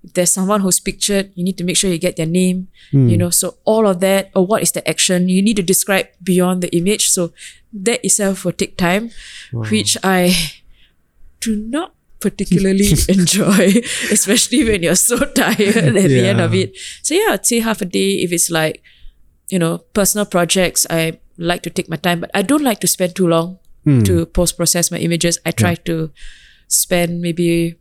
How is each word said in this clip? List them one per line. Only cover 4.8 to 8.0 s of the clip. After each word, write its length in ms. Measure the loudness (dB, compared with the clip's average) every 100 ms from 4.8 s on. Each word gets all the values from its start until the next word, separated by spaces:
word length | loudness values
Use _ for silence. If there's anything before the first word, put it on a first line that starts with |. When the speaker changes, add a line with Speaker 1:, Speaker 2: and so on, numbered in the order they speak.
| -4
Speaker 1:
action, 400 | -2 0 2 2
you 140 | 2
need 140 | 2 2
to 20 | 0
describe 340 | 0 2 -2 -2 _
beyond 380 | 0 2 2 0
the 80 | -2
image. 360 | 0 0 0 0
So 240 | -2 -4 -8 -20 -20 _
that 260 | -6 -4 -2